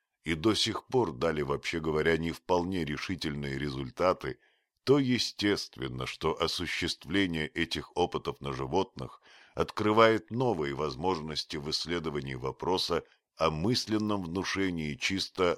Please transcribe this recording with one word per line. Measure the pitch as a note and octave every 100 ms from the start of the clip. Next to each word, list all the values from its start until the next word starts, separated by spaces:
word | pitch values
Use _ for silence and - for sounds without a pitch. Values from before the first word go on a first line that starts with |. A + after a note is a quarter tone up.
| _ _
и | D#2 E2
до | G#2+ G2
сих | A#2 G2 -
пор | B2+ F2
дали, | B1 D#2+ D2+
вообще | C#2 C#2 - E2
говоря, | D#2 D2+ D#2 D#2+
не | E2
вполне | D#2+ - F2+ F2 F#2+
решительные | D2 D2 - F2 D#2+ D2 C#2+ C2+
результаты, | C#2+ C2+ C2 - F2+ F2 C#2+ - _ _ _ _
то | - C#3+
естественно, | B2+ A#2+ - - G2+ F#2 - - C2 B1+ C2
что | - D#2+ D#2
осуществление | E2 - D#2+ - E2+ - D#2 G2 F#2+ E2 D2+
этих | E2+ E2 D#2 - -
опытов | F2 D2 C#2+ C2
на | C#2
животных | C2 C2 F2 F#2 - B1 - - - - -
открывает | E2+ - G#2 G#2+ A2+ A2 -
новые | A2+ B2+ F2 C#2+
возможности | C2+ D2+ C2 F2+ E2+ D#2 D2+ - D#2
в | C#2+
исследовании | D2+ D#2+ E2+ D#2 D2 C2+ B1+
вопроса | C2 - E2 F2+ - E2 - _ _ -
о | D#2+
мысленном | D#2 G2 B2 - G#2+ G#2+ G2+
внушении | E2+ F#2 F2+ F#2+ F#2+ E2+ D2+ C#2
чисто | - F#2+ - - F2+